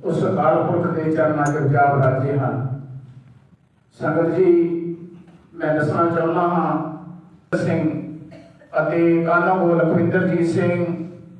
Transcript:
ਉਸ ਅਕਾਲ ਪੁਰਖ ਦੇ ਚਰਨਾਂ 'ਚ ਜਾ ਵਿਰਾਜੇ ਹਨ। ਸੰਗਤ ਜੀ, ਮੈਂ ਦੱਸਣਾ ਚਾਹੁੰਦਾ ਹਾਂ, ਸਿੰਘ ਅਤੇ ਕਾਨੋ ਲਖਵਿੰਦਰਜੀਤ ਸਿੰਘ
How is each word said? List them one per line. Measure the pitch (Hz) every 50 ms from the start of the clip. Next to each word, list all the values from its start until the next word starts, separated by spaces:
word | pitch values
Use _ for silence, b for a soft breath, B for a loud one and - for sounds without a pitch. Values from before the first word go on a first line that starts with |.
| 226
ਉਸ | 190 - 185 196
ਅਕਾਲ | 185 185 180 - 160 156 170 170
ਪੁਰਖ | 175 170 165 170
ਦੇ | - 165 160 156 156 156
ਚਰਨਾਂ | 156 156 151 151 151 147
'ਚ | 147 143
ਜਾ | - 139 135 143 143 143 139 143
ਵਿਰਾਜੇ | 139 135 127 - - - 143 143
ਹਨ। | 139 123 120 117 113 - - - - - - - - - - - - - - - - _ _ - _ _ _ _ _ _ _
ਸੰਗਤ | _ - - 156 160 165 170 170 -
ਜੀ, | 185 190 175 170 170 170 170 170 170 - 170 170 - - - - - - - - - - - -
ਮੈਂ | 170 160 151 151
ਦੱਸਣਾ | 151 151 - 170 170 170 170 170
ਚਾਹੁੰਦਾ | 170 165 165 170 180
ਹਾਂ, | 175 170 175 170 - - 151 147 - - - - - - - - - - - - _ _ -
ਸਿੰਘ | - - - 170 160 151 156 147 - - - - - - - - - - - - - - - - 156
ਅਤੇ | 156 - 170 170 170 170 170 165 165
ਕਾਨੋ | 165 170 170 175 180 185 190 175 170 170
ਲਖਵਿੰਦਰਜੀਤ | 165 165 160 - 175 170 170 - 190 175 175 170 165 170
ਸਿੰਘ | 165 165 185 180 175 175 175 175 170 170 170 165 - - - - - -